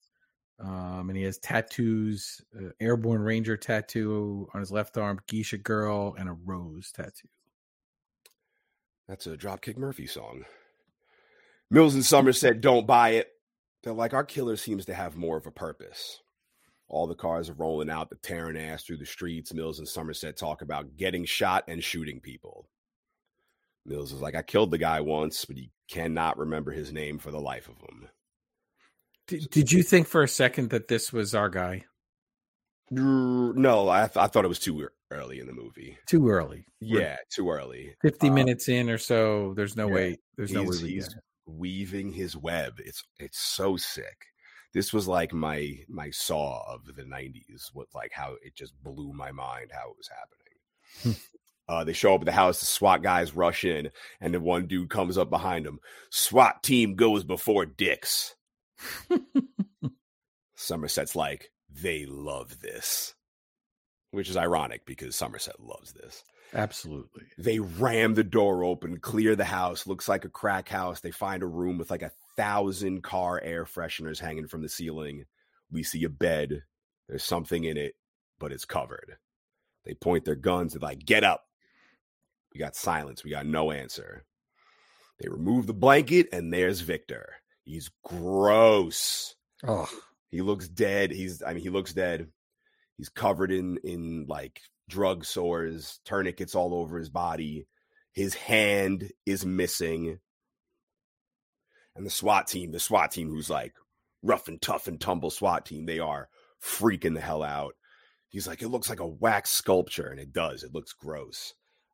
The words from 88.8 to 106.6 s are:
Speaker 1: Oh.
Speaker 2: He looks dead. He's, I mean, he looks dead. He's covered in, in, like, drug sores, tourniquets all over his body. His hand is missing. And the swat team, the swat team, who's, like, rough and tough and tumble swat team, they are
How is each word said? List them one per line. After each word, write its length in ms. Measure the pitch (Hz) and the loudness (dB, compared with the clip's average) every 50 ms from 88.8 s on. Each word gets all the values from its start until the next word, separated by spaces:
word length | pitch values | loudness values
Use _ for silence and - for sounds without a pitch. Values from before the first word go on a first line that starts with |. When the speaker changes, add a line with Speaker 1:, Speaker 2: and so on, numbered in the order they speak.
| 90 80 78 - - - - - - - - _ _ _ _ _ - | 6 2 0 -2 -2 -2 -2 -4 -6 -10 -14 _ _ _ _ _ -4
Speaker 1:
Oh. 240 | 123 110 87 76 - - - - - _ _ _ _ | -2 -2 0 -2 -4 -8 -14 -18 -20 _ _ _ _
Speaker 2:
He 100 | 85 85 | -6 -4
looks 280 | 95 101 104 98 90 85 | -2 -2 -2 -2 -4 -8
dead. 420 | 87 98 110 98 98 101 101 87 | -2 0 0 2 2 2 2 0
He's, 320 | 73 95 95 92 90 73 - | 0 -4 -6 -8 -8 -8 -8
I 100 | - 85 | -8 -6
mean, 80 | 85 | -6
he 80 | 87 92 | -6 -4
looks 240 | 90 98 95 92 85 | -4 -4 -4 -4 -4
dead. 360 | 95 92 87 85 80 82 78 - _ _ _ _ _ _ _ _ _ _ _ _ | -2 -2 -2 -2 -4 -6 -10 -16 _ _ _ _ _ _ _ _ _ _ _ _
He's 140 | - - - | -18 -18 -14
covered 420 | - - - 101 95 82 95 92 | -8 -2 0 0 2 2 0 0
in, 260 | 95 92 92 92 87 - - | 0 0 -2 -2 -4 -6 -6
in, 420 | 92 87 85 82 82 82 80 73 67 | -8 -8 -6 -6 -6 -6 -8 -8 -8
like, 320 | 76 73 69 67 - - - - _ _ _ - | -8 -8 -10 -12 -16 -20 -20 -20 _ _ _ -10
drug 380 | - 95 101 92 95 87 80 | -2 0 2 2 2 0 -4
sores, 760 | - - 98 87 85 85 85 85 82 80 80 76 - - - _ | -6 -4 -2 -2 -2 -2 -2 -2 -4 -6 -8 -12 -14 -16 -18 _
tourniquets 500 | - 107 98 95 90 85 - 92 85 - | -4 -2 -2 -2 -2 -4 -6 -8 -4 0
all 180 | 95 90 87 87 | 0 0 0 0
over 240 | 87 85 78 85 85 | -2 -4 -4 -6 -8
his 120 | 82 76 | -8 -6
body. 580 | 71 85 87 85 82 80 78 76 76 76 - - _ _ _ _ _ _ _ _ _ | -4 -4 -4 -2 -4 -4 -6 -8 -8 -10 -12 -16 _ _ _ _ _ _ _ _ _
His 200 | 95 98 95 - | -4 -4 -4 -4
hand 800 | - - - 113 110 107 104 101 98 98 95 98 90 95 107 - _ _ | -6 -2 2 4 4 6 6 4 4 2 2 0 -2 -4 -10 -14 _ _
is 200 | 98 98 90 92 | -2 -2 -2 -2
missing. 760 | 92 92 92 90 87 - - 87 82 82 82 82 82 80 90 _ _ _ _ _ _ _ _ _ _ _ _ _ _ _ _ _ _ _ _ _ _ _ _ _ _ _ _ _ _ _ _ _ _ _ | -2 0 0 0 0 0 -2 -2 -2 -2 -2 -4 -6 -6 -8 _ _ _ _ _ _ _ _ _ _ _ _ _ _ _ _ _ _ _ _ _ _ _ _ _ _ _ _ _ _ _ _ _ _ _
And 100 | - 98 | -12 -10
the 40 | 98 | -6
swat 380 | - - - 104 104 95 - - | -6 0 4 4 4 4 4 0
team, 240 | - 92 90 80 | -4 -6 -8 -8
the 80 | 78 85 | -6 -6
swat 320 | - - 110 95 78 73 | 0 2 4 4 4 2
team, 180 | - 87 82 78 | 0 -4 -6 -6
who's, 200 | 78 78 73 - | -6 -6 -6 -4
like, 240 | 80 69 58 58 - _ _ _ _ _ _ _ _ _ - | -4 -4 -4 -6 -12 _ _ _ _ _ _ _ _ _ 0
rough 240 | - 104 - - - | 0 0 0 0 -6
and 140 | 82 80 | -10 -6
tough 260 | - - 87 - - - | -4 -2 -2 -4 -4 -6
and 120 | 82 78 | -10 -6
tumble 300 | - - 92 85 80 78 | -2 -2 -2 -2 -2 -4
swat 360 | - - 98 95 85 76 - | -4 -2 0 0 0 0 -2
team, 200 | - 71 76 80 | -6 -12 -10 -8
they 140 | 85 82 82 | -6 -6 -4
are 300 | 82 78 73 69 67 - _ _ _ _ _ _ | -4 -4 -6 -6 -10 -14 _ _ _ _ _ _